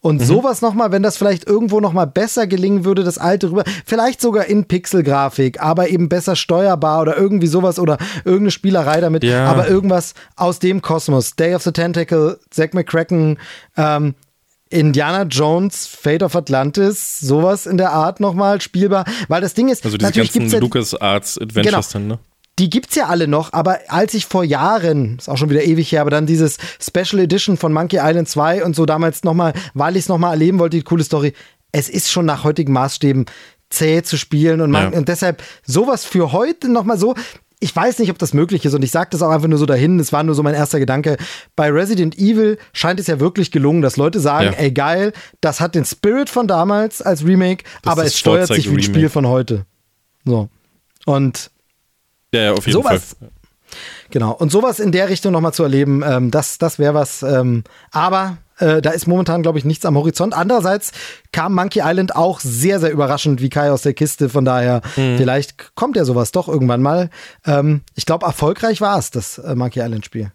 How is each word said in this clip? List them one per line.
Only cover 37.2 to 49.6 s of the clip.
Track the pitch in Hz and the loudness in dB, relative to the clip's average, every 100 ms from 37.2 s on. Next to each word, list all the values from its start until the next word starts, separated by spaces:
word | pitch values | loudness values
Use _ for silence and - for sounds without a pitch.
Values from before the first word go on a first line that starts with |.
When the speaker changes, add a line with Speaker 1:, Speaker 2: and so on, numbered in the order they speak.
| 240 - _ _ | -8 -18 _ _
Speaker 1:
ich | 175 - | -4 0
weiß | 180 - | 0 0
nicht, | 220 | -2
ob | 180 | 0
das | 160 | -2
möglich | 143 170 185 | 0 2 0
ist | 147 | 0
und | 139 | 0
ich | 135 | 0
sag | 165 165 | -2 -2
das | 170 | -2
auch | 165 | 0
einfach | 156 160 | 2 2
nur | 156 | 2
so | 147 | 2
dahin, | 131 147 180 | 2 4 2
es | 147 | 2
war | 147 | 0
nur | 160 | 0
so | 143 | 0
mein | 147 | 0
erster | 147 143 156 | 0 0 0
Gedanke. | 131 131 151 143 170 - - - | 0 0 0 -2 -6 -14 -14 -2
Bei | 151 | 0
Resident | 147 196 208 160 - | 2 0 0 -2 2
Evil | 196 220 214 214 - | 2 4 2 0 -6
scheint | - 160 180 | -6 -4 -2
es | 180 | -2
ja | 151 | 0
wirklich | 156 196 180 | 0 0 -2
gelungen, | 165 139 170 | 0 2 2
dass | 139 123 | 2 2
Leute | 143 190 | 0 0
sagen, | 143 147 101 | 0 2 0
Speaker 2:
Ja. | 95 | 0
Speaker 1:
„Ey, | 143 | -2
geil, | 127 139 175 202 208 - _ | 0 0 0 -2 -4 -20 _
das | 156 139 | -2 0
hat | 170 | -2
den | 165 | 0
Spirit | 139 - 202 247 285 | -2 -2 0 0 0
von | - 226 | -2 0
damals | 180 180 208 220 - | 2 2 0 0 -4
als | - 175 156 | -2 0 4
Remake, | 185 185 185 - - | 4 4 -2 -8 -8
Speaker 2:
Das | - | -2
Speaker 1:
aber | 165 | 0
Speaker 2:
ist | 156 | 0
Speaker 1:
es | - | 2
steuert | - 170 180 | 2 2 2
sich | 110 | 0
wie | |
ein | 101 98 | 0 0
Speaker 2:
Vorzeige-Remake. | 98 101 | 2 2
Speaker 1:
Spiel | - | 2
von | - 131 | 2 2
heute.“ | 127 123 110 | 0 0 -4